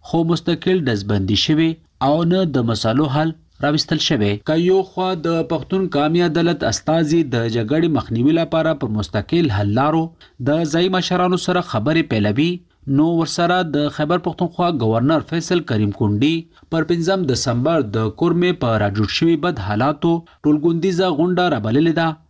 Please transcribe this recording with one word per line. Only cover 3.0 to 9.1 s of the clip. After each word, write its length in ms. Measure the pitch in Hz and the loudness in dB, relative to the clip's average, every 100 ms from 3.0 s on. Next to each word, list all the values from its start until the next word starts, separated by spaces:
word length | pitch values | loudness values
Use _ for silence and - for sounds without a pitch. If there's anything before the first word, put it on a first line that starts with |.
| 156 143 | 0 0
حل 180 | 160 160 _ _ 143 | -2 -6 _ _ -2
راوستل 360 | 151 - 170 - | -2 -2 -2 0
شوی. 260 | 131 104 101 - | 0 0 -2 -2
که 80 | 160 | 0
یو 180 | 175 190 190 | 2 2 0
خوا 160 | - 185 175 165 | -4 -4 -4 -2
د 160 | 165 160 | -2 -2
پښتون 380 | 165 - 190 185 147 | -4 -2 -2 0 0
قومي 220 | 151 170 175 | 2 2 2
عدالت 340 | 156 170 160 - | 2 0 0 -2
استازي 520 | 107 - 160 156 165 | -2 0 0 2 2
د 120 | 147 117 117 113 | 2 0 0 -2
جګړې 340 | 110 156 170 139 | 0 0 2 0
مخنیوي 360 | - 113 135 160 | -2 0 2 2
لپاره 340 | 160 160 160 156 | 0 0 0 -2
پر 140 | 123 107 | -2 -4
مستقل 500 | 101 | -2